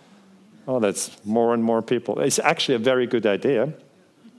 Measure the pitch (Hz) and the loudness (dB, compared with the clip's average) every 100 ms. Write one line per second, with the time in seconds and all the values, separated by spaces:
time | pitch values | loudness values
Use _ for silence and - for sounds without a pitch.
0 | - - - - - - - 127 107 95 | -20 -20 -20 -20 -20 -16 -6 0 0 0
1 | - - 104 113 117 117 113 113 110 120 | -6 -10 -2 2 2 2 2 0 0 -2
2 | - - 139 - 147 165 - 123 113 127 | -2 -2 0 0 0 0 0 0 2 0
3 | 120 120 107 98 117 127 135 151 - _ | 2 0 0 0 0 0 -2 -6 -18 _
4 | _ _ - | _ _ -20